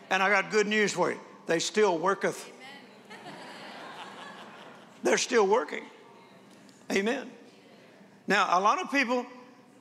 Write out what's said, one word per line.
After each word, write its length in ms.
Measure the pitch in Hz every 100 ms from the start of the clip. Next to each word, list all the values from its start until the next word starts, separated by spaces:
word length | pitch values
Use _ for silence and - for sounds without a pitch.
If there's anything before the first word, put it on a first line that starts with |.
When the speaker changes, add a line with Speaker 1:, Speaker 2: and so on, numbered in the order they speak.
| -
Speaker 1:
And 120 | 190
I 80 | 190
got 220 | 202 180
good 160 | 214 202
news 240 | 214 202
for 180 | - 160
you. 100 | 117 - - -
They 140 | 165
still 380 | 160 214 208 165
worketh. 540 | 180 190 185 - - - - - - - -
Speaker 2:
Amen. 240 | 440 359
<laughs> 1700 | - - - - - - - 170 - 165 - - - - - - -
Speaker 1:
They're 140 | 240 226
still 300 | - 240 196
working. 380 | 220 302 - - - - - - - - - - - -
Amen. 400 | 190 202 262 - - - - - - - - - - -
Now, 300 | 196 180 175
a 40 |
lot 200 | 202 285
of 100 | 269
people, 340 | 277 240 247 233 - - - - -